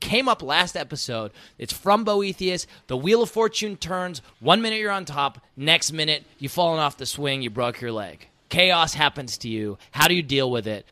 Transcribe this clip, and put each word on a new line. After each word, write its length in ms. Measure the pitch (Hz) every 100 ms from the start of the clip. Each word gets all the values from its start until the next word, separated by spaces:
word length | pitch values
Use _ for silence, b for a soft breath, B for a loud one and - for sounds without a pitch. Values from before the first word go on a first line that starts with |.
came 280 | - 220 262
up 140 | 208
last 340 | 135 156 180 175
episode. 560 | 135 147 - 117 104 B B -
It's 140 | -
from 320 | - 190 214
Boethius. 600 | 214 208 196 185 185 180 - b -
The 100 | 127
Wheel 260 | 156 226
of 80 | 226
Fortune 460 | 226 220 - 214 196
turns. 460 | 165 185 180 151 b _
One 220 | 117 202
minute 160 | 226 220
you're 140 | 214
on 120 | 196
top. 400 | 156 143 139 - - -
Next 360 | 143 165 -
minute, 320 | 156 151 147 - _
you've 140 | 139
fallen 260 | - 170 160
off 160 | 147 -
the 80 |
swing. 380 | 127 - 143 135
You 80 | 123
broke 300 | 107 120 -
your 120 | 120
leg. 360 | 110 95 82 - _ _
Chaos 460 | 175 185 175 160
happens 420 | 147 147 147 127 -
to 100 | 120
you. 280 | 110 104 98 b
How 160 | - 160
do 60 |
you 80 | 180
deal 280 | 147 139 131
with 160 | 120 107
it? 180 | 104 -